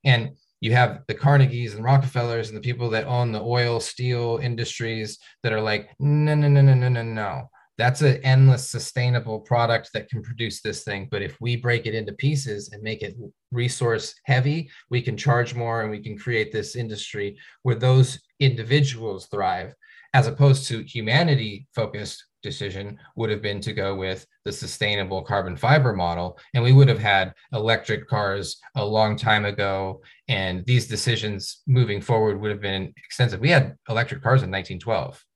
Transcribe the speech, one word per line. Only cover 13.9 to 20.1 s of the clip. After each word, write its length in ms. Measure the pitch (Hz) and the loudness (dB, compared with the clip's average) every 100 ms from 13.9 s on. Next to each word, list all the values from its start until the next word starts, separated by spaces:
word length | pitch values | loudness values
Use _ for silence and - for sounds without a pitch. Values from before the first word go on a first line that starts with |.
| 110 - - | -2 -4 -12
heavy, 440 | - 131 131 160 151 - _ | 0 2 2 -2 -6 -16 _
we 100 | 123 | -4
can 160 | 117 104 | -4 -4
charge 380 | 143 120 120 | 0 0 0
more 280 | 120 117 113 | -4 -4 -4
and 80 | 110 | -4
we 100 | 104 | -8
can 160 | 107 104 | -10 -10
create 320 | - 117 107 | -4 -2 -2
this 240 | 110 101 | -4 -8
industry 640 | 123 113 104 - 104 101 101 - _ | -8 -8 -8 -10 -8 -8 -10 -20 _
where 140 | 131 113 | -2 2
those 440 | 127 131 127 - _ _ | 4 6 4 2 _ _
individuals 840 | 135 113 110 147 139 113 113 95 - | 0 0 0 2 2 -2 -8 -8 -8
thrive," 480 | 101 95 90 92 - _ - _ | -4 -2 -2 -8 -16 _ -20 _